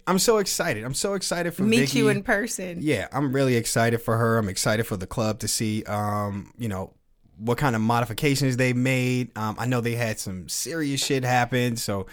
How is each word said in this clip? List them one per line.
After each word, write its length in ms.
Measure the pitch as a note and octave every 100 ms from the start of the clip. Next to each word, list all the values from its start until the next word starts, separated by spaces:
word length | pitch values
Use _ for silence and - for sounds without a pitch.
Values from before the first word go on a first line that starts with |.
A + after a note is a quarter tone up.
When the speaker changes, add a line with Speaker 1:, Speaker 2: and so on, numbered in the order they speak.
| -
Speaker 1:
I'm 100 | F#3
so 200 | B3 A3
excited. 440 | G3 - E3+ G#2+
I'm 120 | A#2+ C3
so 180 | G3+
excited 400 | G3 - F3 E3+
for 80 | E3+
Speaker 2:
Meet 320 | G3+ A3+ C#4+
you 120 | C#4 G#3+
Speaker 1:
Vicky. 100 | G3+
Speaker 2:
in 60 |
person. 540 | G3 G3+ A#3 - F3+ E3+
Speaker 1:
Yeah, 260 | D3+ A2+ -
I'm 220 | C3 C#3+ C3+
really 200 | C3 A#2+
excited 440 | - B2+ A#2 A2+
for 160 | - A2+
her. 220 | A#2 A2+
I'm 100 | G2+
excited 380 | F#2+ A#2+ A2 A2+
for 100 | G2+
the 80 | F#2
club 320 | - A2 G#2
to 60 | G#2
see, 360 | - A2 G#2+
um, 680 | - G#2 G#2 G#2 G2+ G2+ - -
you 100 | A#2
know, 240 | F#2+ F#2 - _ _ _ -
what 220 | A2 A#2
kind 160 | D3 A2+
of 80 |
modifications 720 | A2 A#2+ A#2+ A2 D3+ C3+ C3+ B2
they 160 | B2+
made. 560 | B2 B2+ B2+ B2+ B2 B2 -
Um, 200 | A2 G#2
I 80 | A#2+
know 120 | B2
they 140 | A#2
had 260 | A#2 A#2 G#2+
some 300 | G#2+ F#2 E2+
serious 560 | - A#2+ E3 C#3+ C#3 -
shit 180 | C3+
happen, 520 | B2 B2+ A#2+ B2+ B2 A2+
so 320 | - G2+ F#2